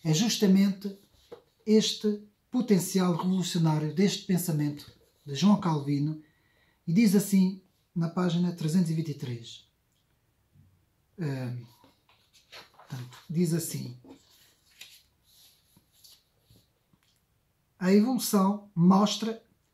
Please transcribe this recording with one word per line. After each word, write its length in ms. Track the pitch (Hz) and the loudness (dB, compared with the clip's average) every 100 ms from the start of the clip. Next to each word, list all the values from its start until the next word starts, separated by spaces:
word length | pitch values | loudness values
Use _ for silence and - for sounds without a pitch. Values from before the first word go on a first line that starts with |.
é 100 | 160 | -2
justamente 800 | 156 226 - 202 190 202 190 202 196 _ _ _ - _ _ - | 0 0 2 4 4 4 0 -8 -14 _ _ _ -20 _ _ 2
este 560 | 214 214 - 208 208 - _ _ | 2 2 -2 -4 -6 -10 _ _
potencial 640 | 247 - 196 165 190 180 165 | -4 2 2 2 0 0 0
revolucionário 800 | 180 185 175 175 160 151 151 | -2 -2 -2 0 0 0 -2
deste 320 | 147 196 - - | 0 0 -2 -2
pensamento 640 | 175 - 151 147 147 - _ _ _ 139 | -2 -2 -2 -2 -6 -14 _ _ _ -12
de 100 | 139 | 0
João 220 | 190 202 | 2 2
Calvino, 640 | 180 156 139 143 147 156 - _ _ _ _ _ - | 0 -2 -2 -2 -2 -6 -12 _ _ _ _ _ -2
e 60 | |
diz 240 | 170 226 196 | 2 4 4
assim 460 | 196 190 185 - - _ _ 170 | 2 2 2 0 -14 _ _ -6
na 120 | 165 | -4
página 440 | 190 180 170 180 | -2 -2 0 -2
trezentos 360 | 170 156 175 165 | -2 -2 0 0
e 40 | |
vinte 160 | 160 151 | -2 -4
e 40 | |
três, 540 | 143 127 117 - - _ _ _ _ _ _ _ _ _ _ _ _ _ _ _ - | -8 -8 -10 -12 -20 _ _ _ _ _ _ _ _ _ _ _ _ _ _ _ -10
eh, 360 | 156 135 127 123 - _ _ _ _ _ _ _ _ - - _ | -8 -6 -8 -10 -14 _ _ _ _ _ _ _ _ -20 -20 _
portanto, 420 | - 131 123 - - | -18 -16 -16 -20 -8
diz 240 | 160 175 | -2 -2
assim, 440 | 165 - 135 127 - - - _ _ _ _ _ _ - - _ _ _ _ _ _ _ _ _ _ _ _ _ _ _ _ _ _ _ _ _ _ _ _ _ _ _ _ | -2 -4 -10 -12 -14 -20 -20 _ _ _ _ _ _ -20 -20 _ _ _ _ _ _ _ _ _ _ _ _ _ _ _ _ _ _ _ _ _ _ _ _ _ _ _ _
"A 160 | 185 | 2
evolução 760 | 202 226 254 - 208 190 208 - | 4 4 0 0 2 2 0 -6
mostra 720 | - 175 190 208 - 220 220 - _ _ | 2 4 6 4 0 -6 -8 -14 _ _